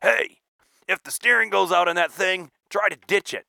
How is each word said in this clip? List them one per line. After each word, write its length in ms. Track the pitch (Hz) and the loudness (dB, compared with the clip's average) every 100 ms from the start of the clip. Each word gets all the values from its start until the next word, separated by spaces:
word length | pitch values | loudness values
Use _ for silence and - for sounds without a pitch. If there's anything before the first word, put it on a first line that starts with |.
Hey, 360 | - 117 - _ _ _ _ _ - | 2 0 -2 _ _ _ _ _ -6
if 140 | 185 | -6
the 80 | 143 | -6
steering 400 | - 233 240 220 | -4 2 2 2
goes 200 | 196 185 | 0 2
out 160 | 180 175 | 2 2
on 100 | 170 | 2
that 140 | 165 | -2
thing, 400 | - 190 185 165 _ _ | 0 -2 -2 -6 _ _
try 180 | 202 202 | -2 -2
to 80 | 151 - | -4 -2
ditch 280 | 196 - | -2 -2
it. 120 | 110 | -12